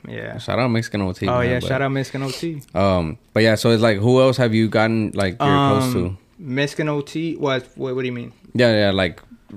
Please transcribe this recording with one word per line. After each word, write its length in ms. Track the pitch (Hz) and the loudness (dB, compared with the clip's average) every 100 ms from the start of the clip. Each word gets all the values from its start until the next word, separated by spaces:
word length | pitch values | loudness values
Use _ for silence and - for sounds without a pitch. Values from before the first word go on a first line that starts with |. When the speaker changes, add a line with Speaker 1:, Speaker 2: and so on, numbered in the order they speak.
| - | -12
Speaker 1:
Yeah. 320 | 113 110 113 | -12 -10 -10
Speaker 2:
Shout 220 | - 98 | -4 -2
out 80 | 127 | 0
Mexican 300 | 113 113 107 | 0 -2 -2
O 100 | 95 | -4
T, 120 | 90 101 | -2 -2
Speaker 1:
Oh, 140 | 123 | 0
Speaker 2:
man, 100 | 120 | 0
Speaker 1:
yeah, 100 | 123 | 0
Speaker 2:
but 60 | - | -2
Speaker 1:
shout 120 | 131 | -2
out 80 | 135 | -2
Mexican 300 | 135 131 135 | -2 -4 -6
O 80 | 135 | -6
T. 300 | 127 170 151 - 87 | -6 -8 -8 -8 0
Speaker 2:
Um, 420 | 98 92 80 - _ | 2 2 0 -6 _
but 120 | 110 | 0
yeah, 120 | 110 107 | 2 2
so 140 | 120 | 2
it's 120 | 113 | 4
like, 160 | 117 98 | 2 2
who 200 | 113 127 | 4 4
else 160 | 131 123 | 4 4
have 180 | 120 | 2
you 140 | 110 110 | 2 2
gotten, 440 | 113 113 113 107 - | 2 2 0 -2 -2
like, 220 | 98 90 | -2 0
you're 80 | 143 143 139 | 2 4 4
close 140 | 135 127 | 2 0
Speaker 1:
Um, 80 | |
Speaker 2:
to? 240 | 110 90 95 _ - | -2 -2 -6 _ -16
Speaker 1:
Mexican 520 | 156 131 143 - 151 | -6 -2 -2 -2 -4
O 100 | 147 | -4
T? 360 | 143 160 165 - | -6 -6 -6 -4
What, 280 | 143 131 123 - | -2 -2 -6 -8
what, 200 | 131 127 | -6 -4
what 60 | |
do 60 | 127 | -4
you 40 | |
mean? 220 | 123 120 - - | -6 -10 -16 -6
Speaker 2:
Yeah, 220 | 117 123 107 | 2 4 6
yeah, 160 | 101 | 4
like, 300 | 95 90 - - - - | 2 0 -4 -18 -20 -18